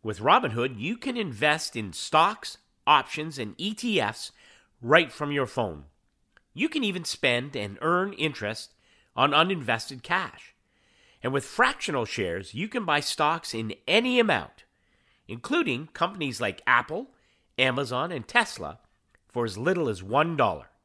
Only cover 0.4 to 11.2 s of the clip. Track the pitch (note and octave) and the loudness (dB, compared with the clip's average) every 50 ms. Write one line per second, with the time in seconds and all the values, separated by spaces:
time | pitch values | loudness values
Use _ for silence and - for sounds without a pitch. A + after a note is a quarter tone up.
0.4 | - C#3 A2 A#2 A#2+ C#3 B2 G2+ A#2 E3+ A#3 A3+ - C#4 A#3+ A#3+ G#3 E3 A#2+ G2+ | 4 0 -2 0 -2 -2 -2 -4 -6 -6 -6 -4 -6 -6 -4 -4 -6 -6 -2 2
1.4 | C#3 D3+ D3+ D#3+ - - - A#2+ G#2+ F#2+ D#2+ - - - - D#3 E3 G3 G#3+ - | 2 2 2 2 -2 -6 -6 -6 -8 -6 -8 -10 -6 2 4 6 6 4 2 -4
2.4 | - - - _ _ _ _ _ _ - D3+ C#3 B2+ - - D#3 D3+ E3 C#3+ C3+ | -12 -14 -14 _ _ _ _ _ _ 6 6 6 6 0 -8 -8 -8 -8 -6 -8
3.4 | A2+ G#2 - - E3+ G#3 A3 - A#3+ A#3+ G#3 E3 A2+ G#2 A2 - - - _ _ | -8 -8 -8 -6 -6 -6 -6 -4 -4 0 0 2 0 0 -4 -6 -12 -14 _ _
4.4 | - - - _ _ _ _ _ A#2 A#2 D3+ F3 E3+ B2+ - - D3+ C#3+ D3 C#3+ | -20 -20 -20 _ _ _ _ _ 2 6 6 6 6 4 -4 -6 -4 -2 0 0
5.4 | C3 A#2+ - C3 A2+ F#2+ D#2+ D2 C#2 D2 _ _ _ _ _ _ _ _ _ _ | 0 0 0 -2 -2 -2 -4 -10 -16 -20 _ _ _ _ _ _ _ _ _ _
6.4 | _ _ _ D#3+ B3+ D#4+ - D#4 B3 G3+ F3+ F#3 E3 - - - - C3 A#2+ A#2+ | _ _ _ -4 -4 -2 -2 -2 -2 -2 -2 -4 -6 -6 -6 0 2 2 2 2
7.4 | C3 C#3+ C3+ B2+ G#2 G2 G2+ - - D#3+ F3 F3+ F#3+ G3+ G3 - D3 D#3 C3+ - | -2 -4 -6 -6 -6 -6 -8 -4 0 0 0 2 0 -2 -4 -4 -4 -4 -4 -4
8.4 | G#2+ G#2 A2+ - - - _ _ _ _ _ _ _ _ _ A2+ C3 C#3+ C#3+ D3+ | -6 -6 -6 -6 -12 -16 _ _ _ _ _ _ _ _ _ 2 2 4 4 4
9.4 | E3 F#3 G3 E3 B2+ A2 A2+ A2+ - - C#3 B2 - - F3 F#3+ F3+ B2+ - - | 4 4 0 -4 0 0 -2 -2 -2 -10 -14 -14 -4 -2 -2 -2 -2 -6 -12 -18
10.4 | - - _ _ _ _ _ _ _ _ _ _ _ _ _ _ | -20 -20 _ _ _ _ _ _ _ _ _ _ _ _ _ _